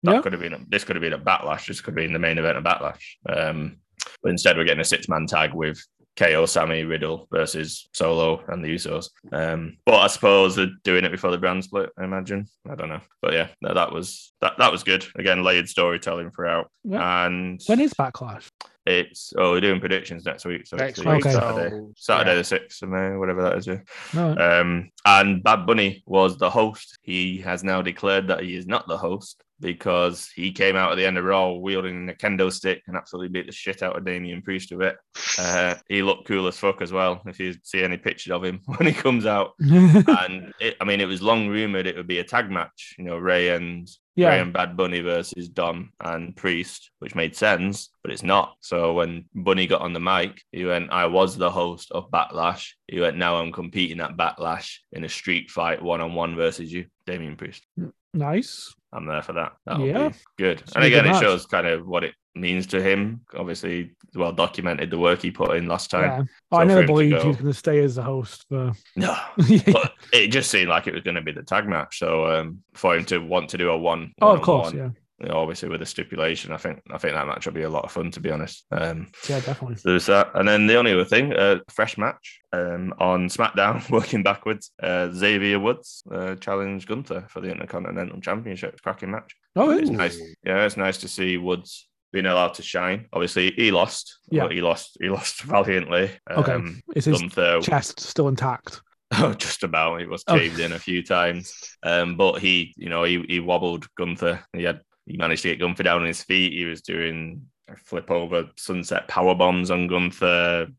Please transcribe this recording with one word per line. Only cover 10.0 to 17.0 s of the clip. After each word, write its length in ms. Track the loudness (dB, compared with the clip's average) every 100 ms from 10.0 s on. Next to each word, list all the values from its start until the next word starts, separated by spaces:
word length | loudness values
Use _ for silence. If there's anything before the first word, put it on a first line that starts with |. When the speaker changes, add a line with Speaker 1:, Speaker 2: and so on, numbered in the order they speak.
Speaker 1:
I 60 | 6
suppose 460 | 4 6 8 6 4
they're 120 | -2 -2
doing 220 | 2 2 2
it 60 |
before 200 | -2 -2
the 60 | 0
brand 260 | 0 -2
split, 280 | -4 -4 -4 -6
I 60 |
imagine. 420 | -8 -6 -6 -6 -8 _ -16
I 60 | -10
don't 140 | -8
know. 100 | -10 -14 _
But 120 | -2
yeah, 140 | 0 -2 -6
no, 120 | -2
that 200 | 0 0
was, 400 | -2 -10 -12 -20 _
that, 160 | -2 4
that 120 | 2
was 140 | 2
good. 220 | 0 -2 -2 -4
Again, 280 | 0 2
layered 260 | 4 2 0
storytelling 640 | 0 0 0 -4 -6 -8
throughout. 380 | -6 -2 -2 -4 _
Speaker 2:
Yeah. 420 | -8 -4